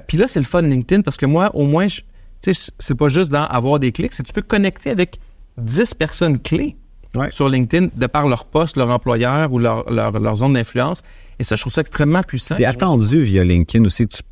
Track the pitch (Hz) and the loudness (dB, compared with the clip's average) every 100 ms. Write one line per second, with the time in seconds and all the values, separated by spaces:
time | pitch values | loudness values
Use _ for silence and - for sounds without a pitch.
0 | - 156 254 170 131 175 160 131 120 196 | -2 0 0 0 0 0 2 0 2 2
1 | 196 - 139 156 202 - 143 156 196 - | 0 -2 0 2 2 0 2 2 0 -2
2 | - - - - - 185 - - - 127 | -12 -20 -20 -6 -2 -2 -4 -10 -6 0
3 | 147 147 175 147 151 127 127 143 127 135 | 2 2 0 0 0 0 2 2 2 0
4 | 233 - 127 - - 214 196 - - 202 | -4 -6 -8 -6 -2 0 0 -2 -4 -2
5 | 180 - - - - - 113 143 233 - | -2 -4 -20 -20 -20 -10 -4 0 0 -2
6 | 156 - 170 131 - 165 294 - - - | -4 0 0 0 0 -2 -2 -8 -18 -20
7 | - 120 143 - 139 131 120 170 180 - | -10 -6 -6 -2 0 2 2 2 0 0
8 | 123 147 147 120 - 151 160 139 120 120 | -2 0 0 0 -2 -2 -2 0 0 0
9 | 127 117 120 143 156 123 117 113 - 113 | 0 0 0 0 0 0 0 -2 -2 -2
10 | 107 107 107 107 131 131 113 117 139 175 | -2 -2 -2 0 2 0 0 -2 -2 -4
11 | - - - - 123 110 131 165 147 - | -10 -20 -18 -10 -4 -4 -2 -4 -4 0
12 | 147 175 185 127 - - 117 120 190 135 | 2 2 0 -6 -4 0 0 2 2 2
13 | 107 156 120 98 90 87 82 117 107 - | 4 2 4 4 4 4 4 4 2 2
14 | 113 - - | -2 -4 -8